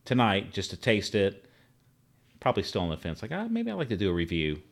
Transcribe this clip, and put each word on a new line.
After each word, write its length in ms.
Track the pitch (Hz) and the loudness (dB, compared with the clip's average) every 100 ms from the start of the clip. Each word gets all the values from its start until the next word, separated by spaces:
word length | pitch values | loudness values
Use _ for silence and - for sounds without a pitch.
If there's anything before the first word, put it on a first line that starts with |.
| - | -2
tonight 480 | 127 113 98 - | 4 4 4 0
just 160 | - - | -6 -8
to 80 | 90 | -4
taste 380 | - 107 - 107 | 2 2 2 2
it. 260 | 98 - - _ _ _ _ _ _ _ _ - | 2 0 -14 _ _ _ _ _ _ _ _ -4
Probably 240 | 131 110 | 0 0
still 200 | - 104 | 0 -2
on 60 | 85 | -2
the 80 | 78 | -2
fence. 240 | 85 80 | -6 -8
Like, 100 | 113 | -6
"Ah, 140 | 175 226 | -6 -4
maybe 220 | 226 233 | -4 -2
I'd 40 | 196 | -4
like 140 | 135 | -2
to 80 | 98 | 0
do 120 | 98 | 2
a 40 | |
review," 480 | 87 82 85 76 76 - | 2 2 0 0 -2 -8